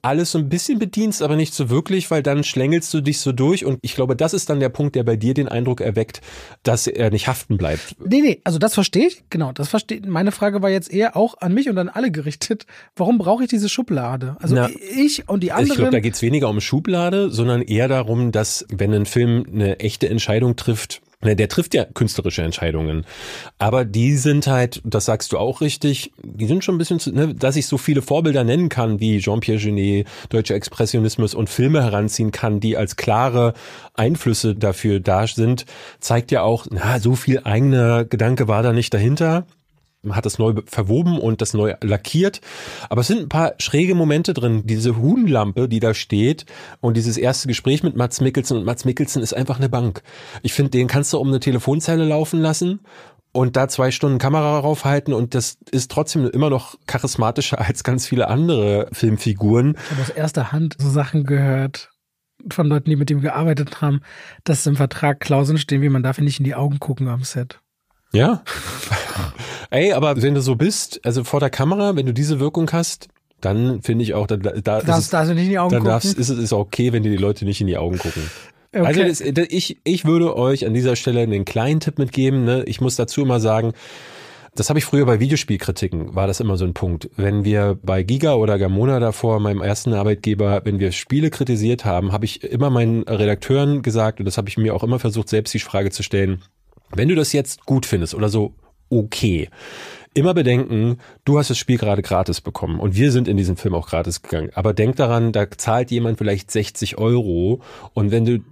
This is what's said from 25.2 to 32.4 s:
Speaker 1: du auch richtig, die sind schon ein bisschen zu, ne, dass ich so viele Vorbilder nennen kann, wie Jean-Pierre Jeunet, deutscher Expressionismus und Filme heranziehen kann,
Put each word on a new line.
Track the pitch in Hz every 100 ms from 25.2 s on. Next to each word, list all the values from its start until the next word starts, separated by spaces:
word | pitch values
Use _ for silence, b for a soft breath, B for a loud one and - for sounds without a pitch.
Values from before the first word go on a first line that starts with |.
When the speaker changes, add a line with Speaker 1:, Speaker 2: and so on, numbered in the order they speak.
| -
Speaker 1:
du | -
auch | 110 -
richtig, | 151 - 147 139 - -
die | - - 110
sind | 175
schon | -
ein | 180
bisschen | 165 170
zu, | -
ne, | 98 156
dass | 117 131
ich | 143 131
so | 135
viele | - 139
Vorbilder | 123 147 165 139
nennen | 117 147 170
kann, | - 113 104
wie | 110 104
Jean-Pierre | 92 107 - 107
Jeunet, | 104 104 98 101 101 B B
deutscher | 113 104 101
Expressionismus | - - 110 117 110 - 107
und | - 107
Filme | - 127 156
heranziehen | 120 101 107 - 110
kann, | -